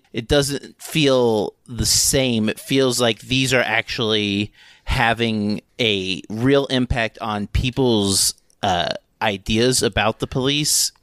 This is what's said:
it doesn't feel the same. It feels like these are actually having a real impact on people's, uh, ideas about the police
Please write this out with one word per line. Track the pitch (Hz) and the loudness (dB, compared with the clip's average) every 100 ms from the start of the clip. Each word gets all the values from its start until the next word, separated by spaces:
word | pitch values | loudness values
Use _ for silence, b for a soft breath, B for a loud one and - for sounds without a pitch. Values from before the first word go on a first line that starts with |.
| _ | _
it | 113 113 | -8 0
doesn't | 147 135 139 - - | 2 2 -4 -8 -18
feel | - 160 139 131 120 110 90 - - | -4 2 4 4 4 2 0 -6 -10
the | 120 117 | -4 0
same. | - - 139 131 117 107 | 0 2 0 0 0 -2
It | - | -4
feels | - 135 131 120 | -2 2 2 2
like | 120 113 | 0 -2
these | 117 131 131 | -2 -2 2
are | 127 | 0
actually | 110 110 - - 110 110 104 101 104 b b b b | 0 -2 -2 -4 -2 0 0 0 -2 b b b b
having | 123 117 113 117 110 104 104 - - | 0 2 2 0 0 -2 -4 -8 -4
a | 113 98 92 90 - | 0 0 -2 -6 -8
real | 107 127 139 139 | -2 2 2 2
impact | 131 123 123 110 - | -2 -2 -2 -4 -6
on | 113 104 101 | -6 -4 -2
people's, | - 127 120 127 110 98 95 - - _ _ | -2 -2 0 2 2 2 0 -2 -4 _ _
uh, | 101 87 - - _ - | -4 -2 -4 -6 _ -6
ideas | 110 98 - 110 123 123 | -4 -2 -2 0 2 2
about | 113 107 104 - | 0 0 0 0
the | 107 | -4
police | 135 131 147 151 - - - | -2 0 0 0 0 -2 -4